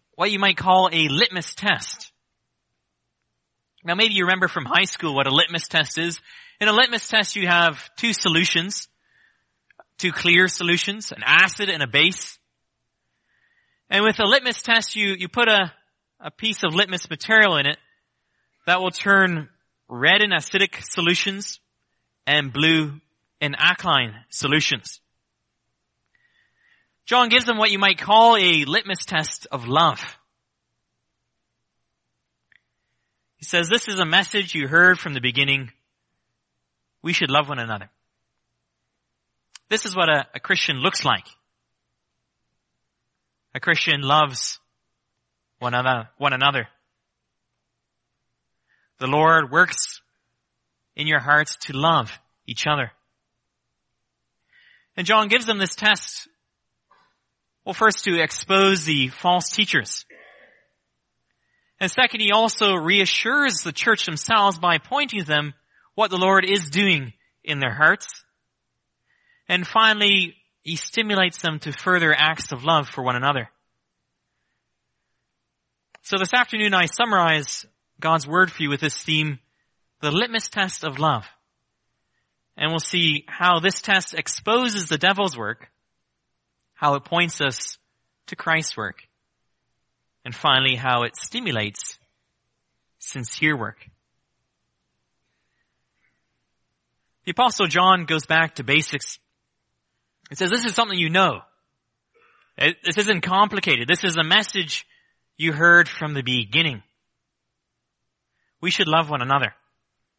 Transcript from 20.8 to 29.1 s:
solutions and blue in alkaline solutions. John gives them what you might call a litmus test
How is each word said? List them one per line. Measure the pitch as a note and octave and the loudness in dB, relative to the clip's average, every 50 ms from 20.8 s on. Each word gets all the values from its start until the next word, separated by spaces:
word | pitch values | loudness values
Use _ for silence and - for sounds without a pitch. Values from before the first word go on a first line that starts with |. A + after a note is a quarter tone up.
| - | -12
solutions | - - - E3+ E3+ F3 - - G3+ G3 G3 G3+ - - - _ _ _ _ _ _ _ _ _ _ _ _ - | -10 -6 -2 0 0 0 0 -2 -6 -6 -8 -10 -12 -14 -16 _ _ _ _ _ _ _ _ _ _ _ _ -4
and | - C#3+ D3+ C#3+ C3+ A#2 | 0 0 0 0 -2 -4
blue | C#3+ D3+ D#3+ D#3+ D#3+ D#3 D3 C#3+ D3+ _ _ _ _ _ _ _ - | 0 2 2 2 2 0 -2 -6 -12 _ _ _ _ _ _ _ -8
in | D3+ D3 C#3+ | -6 -6 -4
alkaline | - D3+ E3+ F3+ - - F3+ D3+ C3+ B2 A2+ G#2+ A2 - _ | 0 2 2 2 0 0 0 2 2 0 -2 -6 -14 -20 _
solutions. | - - - C#3 C#3 E3 D#3 - D3 A2+ - - - - _ _ _ _ _ _ _ _ _ _ _ _ _ _ _ _ _ _ _ _ _ _ _ _ _ _ _ _ _ _ _ _ _ _ _ _ _ _ _ _ _ | -10 -4 -2 2 2 2 2 0 -4 -4 -6 -12 -20 -20 _ _ _ _ _ _ _ _ _ _ _ _ _ _ _ _ _ _ _ _ _ _ _ _ _ _ _ _ _ _ _ _ _ _ _ _ _ _ _ _ _
John | - A#3 B3 B3 A3+ | 0 2 2 4 4
gives | A3+ B3+ A#3+ | 4 2 2
them | B3 A#3 | 2 0
what | G#3+ G#3+ G#3+ | 2 2 0
you | G3+ F#3+ | 2 2
might | G3+ G3 F#3 D3+ | 2 2 2 0
call | - G3 G#3 A3 A3+ A#3 A#3 | 0 4 6 8 8 8 8
a | G#3+ F#3+ F3+ E3+ D#3 D3 | 6 4 4 4 2 2
litmus | C3+ D#3+ E3+ E3 G3 F#3 - - | 0 0 -2 -2 -2 -6 -6 -6
test | - | -4